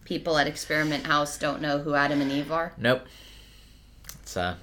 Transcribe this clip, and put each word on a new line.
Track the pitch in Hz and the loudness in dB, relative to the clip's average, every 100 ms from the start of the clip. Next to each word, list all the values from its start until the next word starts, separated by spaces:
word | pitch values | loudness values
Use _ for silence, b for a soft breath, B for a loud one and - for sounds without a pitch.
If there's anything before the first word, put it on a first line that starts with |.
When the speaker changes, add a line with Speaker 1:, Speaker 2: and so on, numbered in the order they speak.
Speaker 1:
people | - 165 170 151 | -6 -4 0 2
at | - | 2
Experiment | - - 151 156 143 151 | -2 -2 0 2 0 2
House | 147 147 - | 2 2 0
don't | 151 139 | -2 -2
know | 151 143 | 0 0
who | 151 | 2
Adam | 143 143 143 | 2 2 2
and | 139 | 2
Eve | 139 147 | 0 -2
are. | 165 165 - | -2 -2 0
Speaker 2:
Nope. | 117 127 - B B B B B B B B - - - | 2 2 0 B B B B B B B B -20 -18 -16
It's, | - 92 | -8 -4
uh, | 90 90 | -2 -4